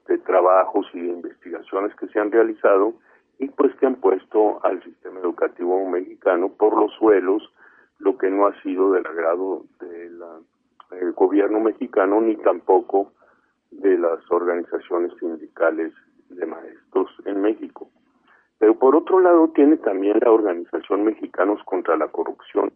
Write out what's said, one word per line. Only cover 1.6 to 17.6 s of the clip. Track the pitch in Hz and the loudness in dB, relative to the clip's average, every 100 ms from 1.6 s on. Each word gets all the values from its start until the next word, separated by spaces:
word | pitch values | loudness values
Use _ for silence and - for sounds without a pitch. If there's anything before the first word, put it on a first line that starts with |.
| - 98 101 | -8 -6 -6
que | - 98 | -8 -8
se | 107 | -4
han | 104 | 0
realizado | 113 113 107 110 98 104 117 _ _ _ - | 2 2 0 2 2 0 -4 _ _ _ -12
y | 139 | -8
pues | - - - | -2 -2 0
que | 131 | -2
han | 127 | 0
puesto | 95 95 - 110 107 98 | -2 -2 -2 0 0 0
al | 92 92 | -4 -6
sistema | - - 92 92 | -10 -20 -18 -8
educativo | 90 - 90 - 87 92 95 | -8 -4 -6 -4 -4 -2 -2
mexicano | 90 92 - 98 90 95 | -6 -8 -6 -2 0 -2
por | - 107 - | 0 0 2
los | 104 | -2
suelos, | - 110 98 90 107 - _ _ _ _ - | 0 2 2 2 -2 -6 _ _ _ _ -6
lo | 98 92 | -4 -2
que | 95 | -2
no | 98 101 | 0 0
ha | 101 | -2
sido | 98 92 98 | -6 0 2
del | 90 80 | 0 -2
agrado | 82 82 87 95 85 - - | -4 -4 -2 -4 -8 -12 -20
de | - 85 87 | -18 -16 -18
la, | 87 85 80 80 _ _ _ - | -18 -20 -20 _ _ _ _ -18
del | 92 90 | -8 -6
gobierno | - 92 101 101 107 | 0 0 2 0 0
mexicano | 110 - 127 - 95 104 | -2 -4 -4 0 2 2
ni | 113 107 | 0 0
tampoco | 107 87 - 92 87 98 98 _ _ _ _ _ _ | 0 0 2 0 2 -4 -4 _ _ _ _ _ _
de | 98 98 90 | -4 0 2
las | 85 82 - | 0 -2 -2
organizaciones | 87 87 87 87 82 - 87 87 - | -2 -2 -4 -6 -10 -6 -4 -4 -6
sindicales | 87 80 - - 82 80 80 - _ _ _ | -10 -10 -12 -4 -2 -2 -6 -10 _ _ _
de | 90 82 | -12 -10
maestros | 80 80 - _ 95 - - | -10 -18 -20 _ -4 -4 -8
en | - 101 | -8 -2
México. | 104 110 | -2 -2